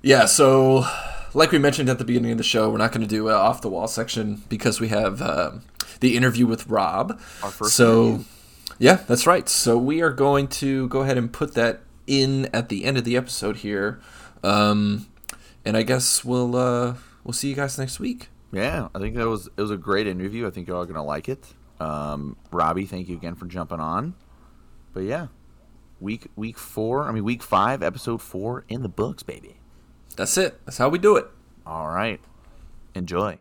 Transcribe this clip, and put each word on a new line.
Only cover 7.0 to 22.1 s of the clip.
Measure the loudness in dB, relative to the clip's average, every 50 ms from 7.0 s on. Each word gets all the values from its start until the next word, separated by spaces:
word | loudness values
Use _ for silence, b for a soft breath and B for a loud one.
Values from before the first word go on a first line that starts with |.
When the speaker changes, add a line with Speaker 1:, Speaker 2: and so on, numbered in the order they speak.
| -2 -4 -6 B B B B B -10
Speaker 2:
Our | -10
first | -8 -4 -2 0 6
Speaker 1:
So, | 6 8 8 8 6 6
Speaker 2:
interview. | 4 2 -2 B B B B B B B B B B B B
Speaker 1:
yeah, | 6 6 6 6 4
that's | 0 0 2 4
right. | 4 4 4 2 -2
So | -2 0 2 4 4 4
we | 2 0 0 2
are | 0 0
going | 2 2 4 4 4 2 0 -2
to | -6 -4 -2 -2 0 0 -2 -2
go | -2 -2
ahead | 0 2 0
and | 0 0 -4
put | -4 -6 -6 -2 0
that | 0 2 2 0 -4 -12 -20 -20 -16 -4 0
in | 2 2 2 2 2 0 -2
at | -2 -2 -4 -2 -2
the | -6 -2 -2
end | 0 0 0
of | 0
the | 0 0
episode | 0 -2 -2 -8 -6 -4 -4 -6 -4
here. | -6 -4 -2 -2 -2 -4 -4 B B B B B B B B B
Um, | -2 0 2 4 4 4 4 2 2 0 -2 -4 -6 -12 -20 -20 -18 -18 B B B B B B -6
and | -2 0
I | 0 2
guess | 2 0 0 2 0 -2 -2 -2
we'll, | -2 0 0 0 0 0
uh, | 0 0 2 0 0 -2 -4 -6 -10 b b b b
we'll | b -8 -8
see | -6 -6 -4
you | -4
guys | -4 -4 -6 -4 -6
next | -8 -8 -8 -6
week. | -6 -6 -6 -8 -12 -20 -20 -20 -20 _
Speaker 2:
Yeah, | -6 -4 -4 -2 -2 -4 -6 -8 -8
I | -8
think | -8 -6 -4
that | -2 -2 -2
was, | -2 -4 -8 -10 -6
it | -6
was | -4 -4
a | -4
great | -6 -2 -2 0 0 0 -2
interview. | -4 -4 -6 -6 -6 -6 -8
I | -8
think | -8 -10 -10
you're | -8 -6
all | -6 -6
gonna | -8 -8 -8 -6
like | -6 -6 -6 -6 -8
it. | -10 -10 -12 -20 -20 _ -20 -20 _ -10
Um, | -8 -6 -6 -6 -6 -8